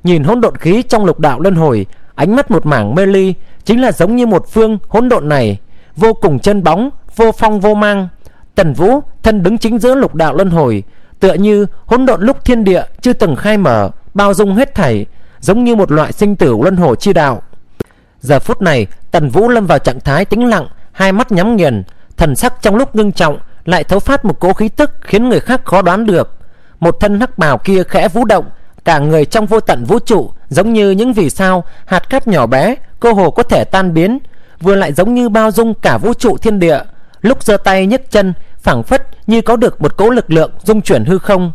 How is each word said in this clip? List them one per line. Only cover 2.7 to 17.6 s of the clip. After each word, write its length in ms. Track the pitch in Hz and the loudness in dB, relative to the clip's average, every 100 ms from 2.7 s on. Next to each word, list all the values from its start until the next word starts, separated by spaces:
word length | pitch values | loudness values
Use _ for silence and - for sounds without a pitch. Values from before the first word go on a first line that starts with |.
| 135 101 | 0 0
mê 120 | 147 196 | 0 2
ly, 280 | 196 190 180 - - | 2 0 -4 -10 -10
chính 180 | - 233 | -2 0
là 100 | 254 | 2
giống 240 | - 180 240 | 0 0 2
như 100 | 240 | 2
một 220 | 185 - | 0 0
phương 280 | 214 220 214 - | 0 0 0 -2
hỗn 200 | 208 247 | 0 2
độn 200 | 220 147 | 0 0
này, 300 | 143 110 101 - - - - | 0 0 -4 -10 -18 -16 0
vô 180 | 220 | 0
cùng 240 | 220 185 139 | 2 0 0
chân 240 | 196 208 | 0 2
bóng, 280 | 170 170 262 - - - | 2 0 -2 -6 -12 0
vô 160 | 226 | 0
phong 280 | 214 220 208 | 2 0 2
vô 140 | 208 | 0
mang. 340 | 208 208 202 180 - - - - | 2 0 0 -4 -12 -20 -20 -6
Tần 180 | - 170 | 0 0
Vũ 280 | 135 185 277 - - | 2 2 2 -2 -2
thân 200 | 220 214 | 0 2
đứng 160 | 175 220 | 0 0
chính 200 | 220 226 | 0 0
giữa 160 | 240 | 2
lục 200 | 269 226 | 2 0
đạo 200 | - 160 | 0 0
luân 160 | 139 196 | 0 0
hồi, 320 | 165 135 104 95 - - - | 2 0 -2 -6 -18 -20 0
tựa 140 | 190 | 0
như 320 | 165 208 208 202 - - | 2 2 2 0 -6 -2
hỗn 200 | 240 262 | 2 2
độn 160 | 170 | 2
lúc 220 | 214 - | 0 0
thiên 200 | - 240 | 0 2
địa 180 | 196 175 - - | 2 0 -2 -4
chưa 120 | 247 | -2
từng 240 | 240 202 123 | 0 0 0
khai 220 | 208 214 | 0 0
mở, 320 | 165 110 98 - - | 2 2 -2 -6 -8
bao 200 | 196 202 | 0 0
dung 200 | 196 202 | 2 2
hết 200 | 196 277 | 2 0
thảy, 320 | - 147 107 104 - - - | 0 0 -2 -6 -12 -18 -6
giống 240 | - 233 | 0 2
như 120 | 240 226 | 2 2
một 160 | 175 | 2
loại 200 | 151 151 | 0 0
sinh 240 | - 202 185 | 0 0 2
tử 200 | 156 110 | 2 2
luân 140 | 160 190 | 2 2
hồi 200 | 170 110 | 0 0
chi 160 | 202 | 2
đạo. 300 | 175 143 107 - - | 2 2 -2 -10 -18